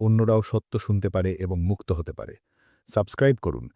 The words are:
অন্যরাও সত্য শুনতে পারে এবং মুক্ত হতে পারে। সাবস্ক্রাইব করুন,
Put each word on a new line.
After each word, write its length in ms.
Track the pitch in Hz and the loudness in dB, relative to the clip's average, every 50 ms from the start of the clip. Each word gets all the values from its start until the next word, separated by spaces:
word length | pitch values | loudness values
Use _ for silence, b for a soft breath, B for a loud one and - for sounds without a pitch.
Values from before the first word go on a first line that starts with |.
অন্যরাও 420 | 110 110 110 110 113 110 110 110 | 2 2 4 4 4 4 2 2
সত্য 360 | 104 - - 107 - _ - 110 | 2 0 -2 -4 -2 _ -6 -4
শুনতে 300 | - - 104 98 92 98 | -2 0 0 0 0 0
পারে 240 | - 98 92 95 | 0 0 0 0
এবং 300 | 90 90 92 90 92 85 | -2 -2 -4 -4 -2 0
মুক্ত 300 | 85 92 101 - - - | 0 0 -2 -2 -2 -4
হতে 200 | 90 82 80 - | -4 -4 -4 -8
পারে। 240 | 76 - 55 - - - _ _ _ _ _ _ _ _ _ - | -10 -12 -14 -14 -16 -20 _ _ _ _ _ _ _ _ _ -2
সাবস্ক্রাইব 480 | - 110 98 - - - 139 139 135 - | -2 0 0 0 0 2 4 4 4 2
করুন, 260 | - - 67 58 58 - - | -2 -4 -4 -4 -8 -14 -16